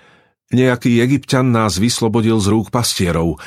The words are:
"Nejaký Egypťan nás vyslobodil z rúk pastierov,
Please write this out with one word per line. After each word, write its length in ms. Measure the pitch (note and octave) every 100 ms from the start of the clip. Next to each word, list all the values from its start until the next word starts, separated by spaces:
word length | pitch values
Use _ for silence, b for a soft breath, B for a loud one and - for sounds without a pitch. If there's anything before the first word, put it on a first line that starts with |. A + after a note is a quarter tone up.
| b b b b -
"Nejaký 480 | A#2+ B2+ A#2+ B2+ A#2
Egypťan 560 | B2+ C#3 - C3+ B2+ A#2
nás 240 | A2 F2
vyslobodil 560 | A#2 - A#2 A2+ A2 A2+
z 160 | G2
rúk 160 | A2 G#2
pastierov, 720 | B2 A#2+ - F#2 E2 E2+ D#2